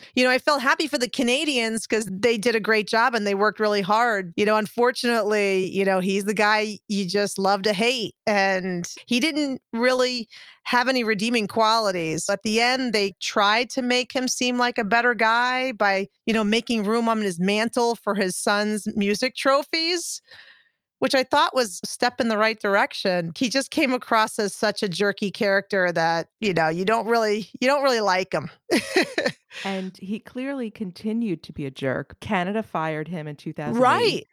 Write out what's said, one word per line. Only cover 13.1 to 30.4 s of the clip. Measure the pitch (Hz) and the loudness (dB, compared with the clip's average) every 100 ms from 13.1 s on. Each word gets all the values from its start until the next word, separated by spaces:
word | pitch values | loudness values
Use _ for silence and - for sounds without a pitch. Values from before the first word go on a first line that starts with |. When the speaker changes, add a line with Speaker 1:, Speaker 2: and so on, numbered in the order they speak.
| - | -4
Speaker 1:
tried | - 233 202 220 240 | -4 2 4 4 0
to | - | -2
make | 247 247 247 | 0 0 0
him | 262 254 | -2 -2
seem | - 247 247 | 0 0 2
like | 247 247 | 0 0
a | |
better | 208 233 240 | 0 2 2
guy | 220 226 233 247 254 262 | 2 2 2 2 0 -2
by, | 214 202 190 196 _ | 0 2 2 -2 _
you | - | -2
know, | 220 | 0
making | 208 226 233 226 | 2 0 0 -2
room | 202 233 226 | 0 0 0
on | 220 | 0
his | 202 170 | -2 0
mantle | 185 208 233 - 233 233 | 0 0 0 0 0 0
for | - | -4
his | 196 190 - | -2 -2 -2
son's | - 208 214 214 214 | 0 0 0 -2 -4
music | 220 202 208 254 | -2 0 0 -2
trophies, | - 277 277 285 330 330 349 - - - - - - _ _ _ _ | 0 2 2 0 -4 -2 -2 -4 -10 -14 -20 -20 -20 _ _ _ _
which | 262 | 0
I | 262 | 0
thought | 254 294 339 | 2 2 2
was | 262 226 - | 2 -2 -4
a | - | -12
step | - 247 247 | -2 -2 0
in | 233 | 0
the | 214 | 2
right | 220 214 | 0 0
direction. | 208 196 269 - 196 180 165 - | 2 2 2 0 -2 0 -2 -4
He | 254 | -2
just | 262 262 | -2 -2
came | - 285 | 0 0
across | 254 - 226 220 - | 0 0 2 2 0
as | 202 | -4
such | - 214 208 | -2 -2 -2
a | 208 | -4
jerky | 165 202 190 202 | -2 -2 -2 -4
character | - 208 196 196 196 180 | -2 0 0 0 0 0
that, | 170 165 165 160 - | 2 0 0 -4 -4
you | 214 | -2
know, | 165 160 | 2 2
you | 170 | 0
don't | 190 226 214 | 0 0 0
really, | 233 214 208 190 - | 0 2 -2 -4 -2
you | 247 | 0
don't | 285 | 2
really | 277 233 | 2 2
like | 202 185 190 | 2 2 0
him. | 165 - - - | -4 -6 -12 -2
<laughs> | 294 - 480 330 - - - _ - | -2 0 0 0 -2 -4 -4 _ -10
Speaker 2:
And | 196 190 190 185 | -6 -4 -6 -10
he | 185 214 | -8 -8
clearly | - 254 | -8 -10